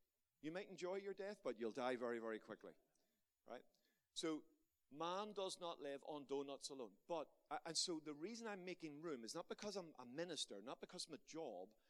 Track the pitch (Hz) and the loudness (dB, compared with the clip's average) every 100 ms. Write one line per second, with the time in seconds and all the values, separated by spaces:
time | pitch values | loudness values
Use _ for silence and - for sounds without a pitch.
0 | _ _ _ _ 147 175 202 185 180 196 | _ _ _ _ -4 -2 -4 -2 0 0
1 | 196 196 196 208 139 110 113 104 123 123 | 0 -2 -2 -2 0 2 2 4 4 4
2 | 120 117 113 110 - 104 92 - _ _ | 4 2 2 0 -2 -6 -8 -12 _ _
3 | _ _ _ _ - 123 - _ _ _ | _ _ _ _ -10 -10 -10 _ _ _
4 | _ - 165 156 - _ _ _ _ 143 | _ 2 4 4 0 _ _ _ _ -2
5 | 165 185 214 202 190 170 175 - 143 139 | 0 2 0 2 2 2 0 0 0 -2
6 | - 151 135 139 139 135 - 135 113 - | -2 -4 2 2 2 -2 -4 -4 -6 -6
7 | - 170 135 - _ 147 165 160 - 160 | 0 0 0 -6 _ -2 2 4 4 4
8 | 151 147 180 226 226 202 180 175 160 143 | -2 -4 -4 -2 -2 -2 -2 -4 -4 -4
9 | 170 131 110 156 - 226 208 196 170 131 | -2 -2 0 -2 -2 -2 0 0 -2 -6
10 | 123 135 180 143 - 104 110 170 - 180 | -4 0 0 0 0 -2 -4 -6 -4 -4
11 | - - - 160 151 92 95 - | -4 -6 -4 -2 -2 -2 -6 -10